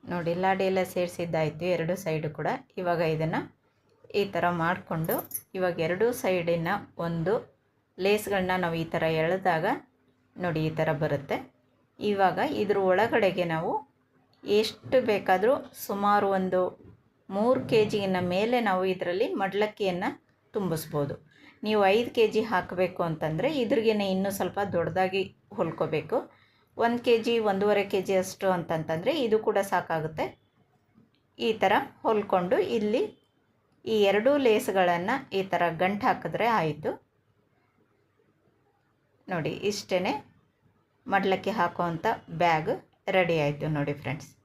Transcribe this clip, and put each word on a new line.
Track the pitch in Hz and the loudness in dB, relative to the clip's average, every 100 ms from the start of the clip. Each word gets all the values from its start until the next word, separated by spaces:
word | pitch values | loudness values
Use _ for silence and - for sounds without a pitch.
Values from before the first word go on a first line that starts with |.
| - | -6
ನೋಡಿ, | 180 165 | -4 -2
ಲಾಡಿ | 175 190 190 | 0 0 2
ಎಲ್ಲ | 190 190 | 0 0
ಸೇರ್ಸಿದ್ದಾಯ್ತು | 185 185 175 175 170 160 156 156 175 | -2 -2 -4 -4 -4 0 -2 -2 -2
ಎರಡು | 175 165 185 | 0 0 -4
ಸೈಡು | 170 156 151 | -2 -4 -4
ಕೂಡ. | 151 156 240 - - | -4 -4 -4 -8 -6
ಇವಾಗ | 180 170 | -2 0
ಇದನ್ನ | 165 156 160 208 370 _ _ _ _ _ _ 202 | 0 0 -2 -2 -6 _ _ _ _ _ _ -2
ಈ | 196 | -2
ಥರ | 175 175 | 0 0
ಮಾಡ್ಕೊಂಡು, | 175 165 185 - 165 160 262 - - _ | 0 0 -2 -4 -4 -2 -4 -4 -14 _
ಇವಾಗ | 190 185 175 | -2 -2 0
ಎರಡೂ | 160 180 226 | -2 0 0
ಸೈಡಿನ | 247 208 185 170 170 165 202 - - | 0 0 0 0 0 0 -4 -6 -8
ಒಂದು | 170 170 165 233 - _ _ _ _ - | -4 -2 0 -2 -4 _ _ _ _ -4
ಲೇಸ್‌ಗಳನ್ನ | 190 208 208 196 185 185 | 0 0 0 -2 0 0
ನಾವು | 175 165 | -2 -2
ಈ | |
ಥರ | 165 170 | -4 -2
ಎಳೆದಾಗ | 165 160 160 190 190 165 185 269 - _ _ _ _ - | 0 0 0 0 0 0 0 -2 -8 _ _ _ _ -6
ನೋಡಿ | 180 160 156 | -4 -2 -2
ಈ | |
ಥರ | 156 160 | 0 -2
ಬರುತ್ತೆ. | 147 151 143 - 262 - _ _ _ _ _ | 0 0 -2 -4 -6 -6 _ _ _ _ _
ಇವಾಗ | 208 202 190 170 254 | -4 2 2 2 -2
ಇದ್ರ | 214 202 196 | -2 0 2
ಒಳಗಡೆಗೆ | 190 185 226 277 202 180 | 4 4 4 4 2 2
ನಾವು | 170 160 180 415 - _ _ _ _ _ | -2 -2 -2 -4 -6 _ _ _ _ _
ಎಷ್ಟು | - 208 214 - - 262 240 | 0 0 0 -6 0 2 2
ಬೇಕಾದರೂ | 202 190 185 214 294 - - - | 0 4 4 4 2 -2 -16 -8
ಸುಮಾರು | 202 202 208 202 | -2 2 4 4
ಒಂದು | 190 185 185 180 - - - _ _ _ | 0 0 0 0 -4 -20 -20 _ _ _
ಮೂರು | 190 226 262 - | -2 2 2 2
ಕೆ | 233 214 | 2 2
ಜಿಗಿನ್ನ | 214 196 185 | 0 0 0
ಮೇಲೆ | 180 180 220 247 | 0 0 2 2
ನಾವು | 220 185 185 | 2 0 0
ಇದರಲ್ಲಿ | 185 175 180 262 | -2 -2 0 -2
ಮಡ್ಲಕ್ಕಿಯನ್ನ | 349 190 196 214 - 196 180 208 - _ _ _ | 0 -2 0 -2 0 -2 -2 -4 -6 _ _ _
ತುಂಬಿಸ್ಬೋದು. | 220 185 160 - 151 143 - _ _ - _ | -4 -2 -2 -4 -4 -4 -6 _ _ -20 _
ನೀವು | 208 214 196 | -2 2 4
ಐದು | 208 240 | 4 2
ಕೆ | - 220 | 2 2
ಜಿ | 208 | 2
ಹಾಕಬೇಕು | 220 185 180 180 180 180 | 0 -2 -2 0 -2 0
ಅಂತಂದ್ರೆ | 170 160 156 156 269 302 | -4 -2 -2 0 -2 0
ಇದ್ರಿಗೇನೆ | 233 226 220 214 196 | 0 2 2 2 0
ಇನ್ನೂ | 185 196 | 0 -2
ಸ್ವಲ್ಪ | 196 185 190 202 | -2 -4 -2 -2
ದೊಡ್ಡದಾಗಿ | 170 170 170 185 190 190 - _ | -2 -2 0 0 0 -4 -8 _
ಹೊಲ್ಕೋಬೇಕು. | - 170 160 160 156 156 254 - _ _ _ _ - | -4 -4 -2 -2 -2 -2 -4 -4 _ _ _ _ -2
ಒಂದು | 233 240 | 0 0
ಕೆ | 247 233 | 2 2
ಜಿ, | 220 233 | 4 0
ಒಂದೂವರೆ | 214 190 208 208 | 2 2 2 2
ಕೆ | 196 202 | 2 -2
ಜಿ | 185 190 | 2 0
ಅಷ್ಟು | 185 - 196 | 0 -2 0
ಅಂತಂತಂದ್ರೆ | 180 165 165 156 160 202 320 | 0 0 -4 -2 -2 0 0
ಇದು | 233 214 | 2 2
ಕೂಡ | 220 202 | 2 0
ಸಾಕಾಗುತ್ತೆ. | 196 180 - 160 156 156 359 - _ _ _ _ _ _ _ _ _ - | 2 0 0 -4 -4 -6 -8 -8 _ _ _ _ _ _ _ _ _ -6
ಈ | 233 | -4
ಥರ | 214 190 220 302 - | 0 2 2 0 -6
ಹೊಲ್ಕೊಂಡು | - 214 208 190 180 302 | 0 0 2 0 2 0
ಇಲ್ಲಿ | 370 233 208 233 427 - _ _ _ _ _ _ - | 2 0 0 0 -2 -8 _ _ _ _ _ _ -2
ಈ | 220 | 4
ಎರಡೂ | 196 196 233 294 | 4 4 4 4
ಲೇಸ್‌ಗಳನ್ನ | 254 214 - 190 180 170 185 269 - | 4 4 2 2 2 2 0 -4 -4
ಈ | 196 | -4
ಥರ | 190 170 170 | -2 0 0
ಗಂಟು | 165 180 202 240 | 2 -2 0 0
ಹಾಕಿದ್ರೆ | 180 165 165 220 | 0 -2 -2 2
ಆಯ್ತು. | 220 160 151 - 415 _ _ _ _ _ _ _ _ _ _ _ _ _ _ _ _ _ _ _ _ _ _ - | 2 0 -2 -6 -6 _ _ _ _ _ _ _ _ _ _ _ _ _ _ _ _ _ _ _ _ _ _ -8
ನೋಡಿ, | 180 151 | -4 -4
ಇಷ್ಟೇನೆ | - 202 208 - 180 190 415 - _ _ _ _ _ _ _ - | -4 -4 -4 -2 -2 0 -4 -8 _ _ _ _ _ _ _ -2
ಮಡ್ಲಕ್ಕಿ | 196 190 190 - | 0 2 0 -2
ಹಾಕುವಂಥ | 226 175 - 175 165 220 - - | 0 -2 0 -4 -2 -2 -4 -6
ಬ್ಯಾಗ್ | 165 170 160 165 262 - _ - | 0 2 2 0 -4 -6 _ -2
ರೆಡಿ | 190 175 165 | 0 2 2
ಆಯ್ತು | 147 147 156 | 0 -2 -2
ನೋಡಿ | 151 143 | -2 -2
ಫ್ರೆಂಡ್ಸ್. | 143 - 127 - _ | -4 -6 -10 -12 _